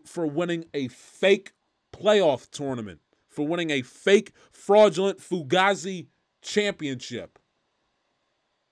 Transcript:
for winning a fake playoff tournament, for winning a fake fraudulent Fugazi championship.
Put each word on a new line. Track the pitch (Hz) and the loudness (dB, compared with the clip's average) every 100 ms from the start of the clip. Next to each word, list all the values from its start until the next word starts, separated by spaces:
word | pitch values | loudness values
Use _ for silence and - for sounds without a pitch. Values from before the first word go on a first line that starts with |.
| - | -8
for | - 160 | -8 -6
winning | 143 175 170 165 | -4 -4 -4 -6
a | 143 127 | -8 -8
fake | - - - 190 202 - - _ _ _ | -10 -20 -2 2 2 0 -20 _ _ _
playoff | - 190 208 170 123 - | -4 2 4 4 2 -4
tournament, | - 139 123 104 82 _ _ _ | -10 -8 -8 -10 -16 _ _ _
for | - 147 | -8 -4
winning | 175 165 | -4 -2
a | 143 | -4
fake | 123 - - 202 214 - _ | -6 -4 2 4 2 -12 _
fraudulent | - - 208 208 160 196 190 | -10 2 6 6 4 -4 -4
Fugazi | - 185 135 175 196 190 175 185 139 _ _ _ | -6 -8 0 2 2 0 -6 -10 -14 _ _ _
championship. | - 208 208 - 147 123 - 117 85 _ _ _ _ _ _ _ _ _ _ _ _ _ _ | -6 -4 -2 -4 -8 -8 -10 -12 -14 _ _ _ _ _ _ _ _ _ _ _ _ _ _